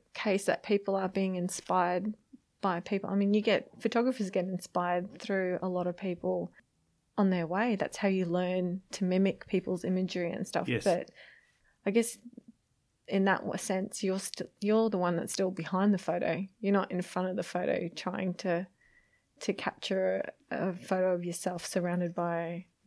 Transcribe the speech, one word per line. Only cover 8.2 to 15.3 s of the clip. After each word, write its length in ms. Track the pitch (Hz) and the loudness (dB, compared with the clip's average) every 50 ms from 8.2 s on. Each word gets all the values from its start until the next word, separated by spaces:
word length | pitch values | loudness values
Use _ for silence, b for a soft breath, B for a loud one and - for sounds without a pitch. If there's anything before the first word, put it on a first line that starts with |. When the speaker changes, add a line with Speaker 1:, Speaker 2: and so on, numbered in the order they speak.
| 185 | 2
Speaker 1:
learn 560 | 170 170 180 180 180 185 185 180 180 180 190 - - - | 2 2 0 2 2 0 0 0 0 -2 -4 -8 -10 -6
to 120 | - 190 | -2 0
mimic 420 | 180 180 185 196 196 185 - - - | 2 4 4 4 2 2 -2 -6 -2
people's 360 | - 185 185 - 185 170 - | -2 -2 0 0 -4 -4 -2
imagery 460 | 180 185 185 185 180 - 180 175 170 | -2 0 0 0 -2 -2 -2 -4 -2
and 160 | - - - | -4 -4 -6
stuff. 220 | - - 180 - - | -2 -2 -2 0 0
Speaker 2:
Yes. 160 | 123 110 - | 0 2 2
Speaker 1:
But 260 | 202 170 175 - - B B B B B B B B B B B B B B - | 2 2 2 0 -6 B B B B B B B B B B B B B B -2
I 40 | 202 | 2
guess 280 | 196 233 226 233 - - - 240 - - _ - - _ _ _ _ _ _ _ _ _ _ - | 2 2 2 2 -2 -10 -16 -20 -20 -20 _ -20 -20 _ _ _ _ _ _ _ _ _ _ -2
in 160 | - 196 190 | 2 2 4
that 200 | 196 180 - - | 4 2 2 0
wa-, 120 | - - | -4 -6
sense, 480 | 190 - - 190 185 190 208 - - - | -6 -4 -2 -2 -2 -2 -4 -6 -4 -2
you're 140 | 190 185 190 | 0 -2 -2
st-, 320 | - - - - - - _ - | -4 -8 -8 -8 -10 -10 _ -4
you're 300 | - 202 214 220 226 226 | 0 2 4 4 4 2
the 80 | 214 185 | 2 2
one 180 | 180 175 175 | 2 2 2
that's 160 | 170 - - | 0 -2 -2